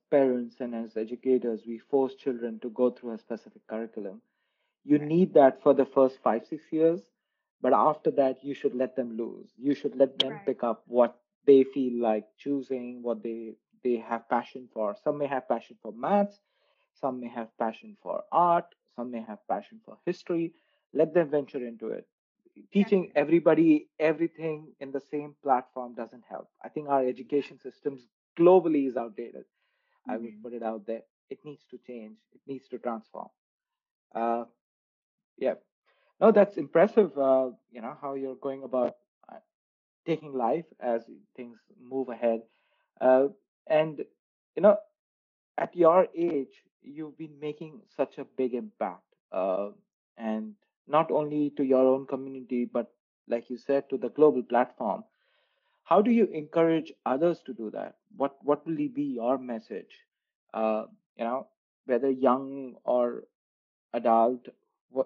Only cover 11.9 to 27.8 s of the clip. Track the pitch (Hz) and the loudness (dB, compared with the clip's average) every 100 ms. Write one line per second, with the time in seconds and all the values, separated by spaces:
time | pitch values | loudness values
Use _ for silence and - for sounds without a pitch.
11.9 | 120 117 110 - _ 143 143 123 131 123 | -2 0 0 -4 _ -6 -6 -6 -10 -10
12.9 | 123 120 110 117 113 113 110 _ _ 127 | -10 -6 -6 -6 -10 -12 -16 _ _ -2
13.9 | 117 110 117 - 123 117 131 123 - 104 | -2 -2 -8 -2 -4 -4 -16 -14 -6 -4
14.9 | 104 151 147 143 139 - 120 - 117 113 | -4 -6 -4 -4 -4 -4 -6 -6 -18 -16
15.9 | 107 139 202 202 - _ _ _ _ _ | -8 0 0 0 -6 _ _ _ _ _
16.9 | _ 139 127 120 120 113 _ 113 113 110 | _ -8 -6 -10 -12 -12 _ -6 -6 -18
17.9 | 101 90 87 - 156 175 170 170 _ _ | -20 -8 -8 -2 2 4 2 0 _ _
18.9 | - 120 120 113 104 _ 101 - 110 _ | -12 -10 -10 -12 -16 _ -6 -6 -20 _
19.9 | 107 - 180 - 170 165 - _ _ _ | -12 -8 -8 -4 -4 -4 -10 _ _ _
20.9 | 131 160 160 156 147 139 143 120 117 113 | 0 2 2 2 -2 -4 -8 -10 -10 -10
21.9 | 101 - _ _ _ _ - - 196 196 | -10 -12 _ _ _ _ -20 -4 -2 2
22.9 | 196 170 - 143 170 165 156 165 151 - | 0 0 -2 2 4 4 4 6 4 0
23.9 | _ 156 151 165 - 160 151 156 _ 139 | _ -2 0 -4 -4 -8 -10 -12 _ -10
24.9 | 135 - 151 147 147 139 127 - - 123 | -10 -8 -10 -10 -10 0 0 0 -12 -12
25.9 | 117 117 120 _ 95 - _ - - 147 | -12 -14 -14 _ -16 -16 _ -12 -12 -2
26.9 | 139 127 123 127 147 131 139 131 - | 0 0 -4 -4 -4 -4 -12 -18 -10